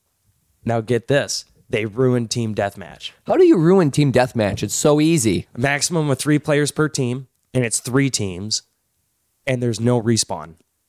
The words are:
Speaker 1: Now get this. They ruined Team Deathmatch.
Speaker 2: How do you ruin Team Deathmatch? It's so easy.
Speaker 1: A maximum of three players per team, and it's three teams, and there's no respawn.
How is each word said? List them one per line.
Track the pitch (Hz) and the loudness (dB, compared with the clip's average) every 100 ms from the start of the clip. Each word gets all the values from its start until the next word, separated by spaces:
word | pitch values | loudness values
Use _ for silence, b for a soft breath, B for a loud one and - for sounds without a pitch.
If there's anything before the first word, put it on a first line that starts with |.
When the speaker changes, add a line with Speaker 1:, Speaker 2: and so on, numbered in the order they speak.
| _ _ _ _ _ _ 117 | _ _ _ _ _ _ -4
Speaker 1:
Now | 117 | -4
get | 107 117 - | 0 -2 0
this. | 139 98 - - _ _ | -2 -2 -6 -12 _ _
They | 110 107 | -4 -4
ruined | 104 131 123 113 | 0 0 0 -2
Team | 123 110 107 | -4 -4 -2
Deathmatch. | 101 - 82 - - - - | -4 -6 -18 -18 -20 -10 0
Speaker 2:
How | 262 | 4
do | 359 | 6
you | 214 | 6
ruin | 160 190 151 | 6 6 4
Team | 147 147 | 2 2
Deathmatch? | 123 123 117 101 107 | 4 2 0 -2 -2
It's | 107 | -4
so | - 156 147 | 0 2 4
easy. | 156 165 110 90 - | 4 2 2 -2 -4
Speaker 1:
A | - | -4
maximum | 135 143 - 170 147 | -4 -2 -2 -2 -2
of | 131 | -2
three | 147 147 | 0 0
players | 156 147 143 | 0 0 0
per | - 151 | -2 -2
team, | - 123 127 131 _ _ | -2 -4 -6 -10 _ _
and | 127 | -2
it's | 117 - | -2 -4
three | - 131 139 | -2 0 0
teams, | - 101 87 104 - - _ _ _ _ _ _ _ - | -2 -6 -8 -8 -8 -10 _ _ _ _ _ _ _ -6
and | 127 | -4
there's | 120 107 | -2 -2
no | 117 123 | 0 0
respawn. | 110 110 - 87 78 80 _ _ | 2 0 -2 -8 -12 -20 _ _